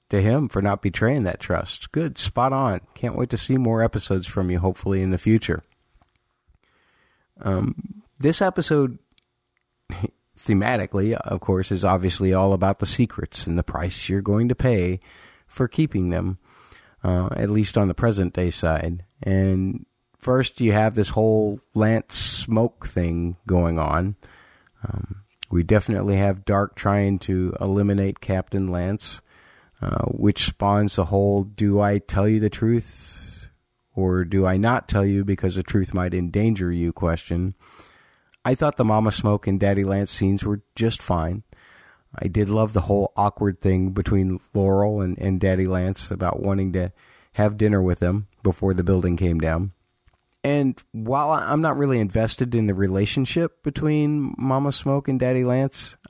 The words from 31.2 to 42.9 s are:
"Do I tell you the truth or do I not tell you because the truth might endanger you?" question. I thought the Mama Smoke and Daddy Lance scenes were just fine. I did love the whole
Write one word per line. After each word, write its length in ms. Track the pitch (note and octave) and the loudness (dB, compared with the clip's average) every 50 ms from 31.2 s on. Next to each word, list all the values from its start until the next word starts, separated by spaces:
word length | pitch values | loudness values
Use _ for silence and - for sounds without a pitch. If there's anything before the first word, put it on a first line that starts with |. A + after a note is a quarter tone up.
| G2+ G2+ G2+ G2+ G2 | 2 2 2 0 -2
"Do 360 | G2+ G#2 - G#2+ G2+ G2+ G2+ | -4 -4 -2 0 2 2 2
I 180 | G2+ G2+ G2+ G2+ | 2 2 0 0
tell 300 | - - - F#2+ G2 G#2+ | -2 -2 -2 0 2 2
you 120 | A2 A2 | 2 2
the 120 | G#2+ G#2 | 0 0
truth 960 | - - - A2 A#2+ A#2 A2+ - - - - - - - - - - - - - - _ _ _ _ _ _ _ _ | -2 0 0 0 0 0 -2 -6 -12 -18 -18 -18 -16 -16 -16 -18 -18 -18 -20 -20 -20 _ _ _ _ _ _ _ _
or 280 | - F#2+ F#2 F2+ F#2 F2+ | -2 0 0 2 0 0
do 200 | E2 F#2 F#2+ F#2+ | 0 2 2 2
I 120 | F#2 F#2 F#2+ | 4 2 2
not 300 | G#2 A#2 B2 B2+ - - | 2 2 2 0 -2 -2
tell 160 | - G#2 G2 | 0 2 2
you 220 | G2 G2+ G2 G2 | 2 2 2 0
because 300 | G2 G2 - - F#2 F2+ | 0 -2 0 -2 -2 -2
the 80 | F#2+ F2+ | -2 -4
truth 280 | - - G#2 F#2 - | -2 0 0 0 0
might 220 | - F#2 F2+ F2+ F2+ | -2 -2 -2 -2 -2
endanger 580 | F2+ F2 F2 D#2 G2+ G#2+ A2+ A2 F#2+ F#2 F2 | -2 -2 -2 0 2 2 2 2 0 0 -2
you?" 220 | F2 E2+ E2+ E2+ E2 | 0 0 -2 -2 -2
question. 640 | - - E2+ E2 E2 - - E2+ E2+ F2+ F#2+ G2 - - - - - - - _ _ _ _ _ _ _ _ _ _ - | -2 -2 -2 -2 -2 -4 -4 -2 -2 -2 -2 -4 -8 -14 -20 -20 -20 -20 -20 _ _ _ _ _ _ _ _ _ _ -4
I 80 | B2 C3 | -2 0
thought 240 | - D#3 D3 - - | 0 0 0 0 0
the 80 | B2 | 0
Mama 260 | A2 G#2+ A2 G#2+ A2 | 2 2 2 2 2
Smoke 360 | G#2 - - A2 G#2 G#2 - - | 0 0 0 0 0 0 0 -2
and 120 | G2 G2 | -2 0
Daddy 240 | G#2 G2+ G2 G2 G2 | 2 2 2 0 0
Lance 280 | F#2+ G2 G2 G2+ - | 0 0 -2 -2 -2
scenes 320 | - - G#2 G2 G2 G2 - | -2 0 0 0 0 0 0
were 180 | G#2+ G#2 G2+ - _ _ | -2 -4 -4 -6 _ _
just 260 | - A2+ A2+ - - | -2 -2 -2 -2 -2
fine. 400 | - - F2+ E2+ D#2+ E2 F2+ G#2 - _ - - - - - - - - - _ _ _ - | -4 -2 -2 -2 -2 -2 -4 -6 -10 _ -20 -20 -20 -20 -20 -20 -20 -20 -20 _ _ _ -10
I 120 | - - G2+ | -8 -6 -2
did 200 | E2+ G#2+ G#2 F#2+ | 0 0 0 2
love 260 | G#2 A2 A2 G#2 G#2+ | 2 2 0 2 0
the 80 | G2+ | 0
whole 300 | F2 G2 | 0 2